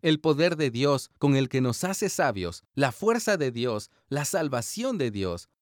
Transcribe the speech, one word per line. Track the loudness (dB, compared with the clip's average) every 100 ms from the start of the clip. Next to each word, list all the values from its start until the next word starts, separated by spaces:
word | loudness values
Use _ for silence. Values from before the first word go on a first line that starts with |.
El | 2 2
poder | 2 2 2 2
de | -2
Dios | 2 2 2 -2 _
con | 2 4
el | 2
que | 0
nos | 0 0
hace | -4 -2 -2
sabios, | 0 0 0 -4 -8 _
la | -2 -2
fuerza | 0 0 0 2 0
de | 0
Dios, | -2 -2 -2 -6 _ _
la | -4 -2
salvación | -2 0 -2 -4 -4 -4 -2
de | -2
Dios | -2 -4 -4 -10 _